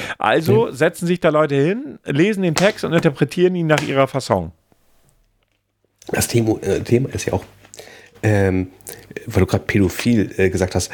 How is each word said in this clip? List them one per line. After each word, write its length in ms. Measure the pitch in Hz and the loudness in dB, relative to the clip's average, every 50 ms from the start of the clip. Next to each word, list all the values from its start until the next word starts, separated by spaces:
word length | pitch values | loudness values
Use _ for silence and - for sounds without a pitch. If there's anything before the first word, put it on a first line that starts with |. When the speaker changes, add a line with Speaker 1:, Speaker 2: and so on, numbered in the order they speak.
| - - - - | -10 -10 -8 -2
Speaker 1:
Also 500 | - 107 117 151 160 117 - 226 233 - | 0 2 2 2 2 4 4 2 2 0
Speaker 2:
Ja. 40 | |
Speaker 1:
setzen 340 | 147 123 156 175 175 - 175 | 0 0 0 0 0 -2 -2
sich 140 | 170 180 175 | -2 -2 0
da 80 | - 160 | 0 2
Leute 260 | 156 151 156 151 143 | 2 2 2 2 2
hin, 440 | 139 139 165 202 240 294 277 - - - | 2 2 0 0 -4 -6 -12 -14 -12 -8
lesen 360 | - - 139 170 208 220 196 | -4 0 2 2 2 0 0
den 120 | 190 175 151 | 0 0 2
Text 300 | 160 175 208 208 - - | 2 2 2 2 0 -4
und 100 | 156 156 | -2 0
interpretieren 600 | 165 156 165 143 - 147 135 - 180 175 185 185 | 2 2 2 0 0 -2 -2 0 2 2 2 2
ihn 120 | 175 165 | 2 0
nach 160 | 156 156 143 | 2 0 0
ihrer 260 | 151 147 143 135 135 131 | 0 0 0 0 0 0
Fasson. 440 | - 135 - - 113 95 85 76 - _ _ _ _ _ _ _ _ _ _ _ _ _ _ _ _ _ _ _ _ _ _ _ _ _ _ _ _ _ - - | 0 -4 -2 0 0 0 -2 -4 -10 _ _ _ _ _ _ _ _ _ _ _ _ _ _ _ _ _ _ _ _ _ _ _ _ _ _ _ _ _ -16 -8
Speaker 2:
Das 200 | - - - - | -4 -4 -2 0
Thema, 320 | - 117 113 110 104 - | 0 0 2 2 0 -2
äh, 180 | - 98 95 - | -2 -2 -2 -2
Thema 300 | 101 - 120 120 135 - | 0 0 0 0 0 0
ist 160 | - 107 - | -4 -6 -4
ja 80 | - - | -4 -4
auch, 100 | - - - - _ _ - - - - - - - - - _ - | -4 -6 -8 -20 _ _ -20 -20 -20 -20 -20 -20 -20 -20 -20 _ -4
ähm, 460 | - 107 107 101 98 95 92 92 92 92 - - - - - - - - - - - | 0 2 2 2 2 2 2 0 -2 -4 -8 -18 -18 -18 -18 -18 -18 -16 -16 -16 -8
weil 140 | - - 92 | -2 0 0
du 60 | 92 | 2
grad 200 | - - 101 - | 2 0 -2 -2
pädophil, 680 | - - 104 98 90 - - - 123 120 110 92 - - - | 0 0 2 2 2 0 -2 0 0 2 2 0 0 0 0
äh, 100 | 95 95 | 0 0
gesagt 240 | 87 90 95 90 - | 2 0 -2 0 -2
hast, 160 | 92 - - | -2 -4 -6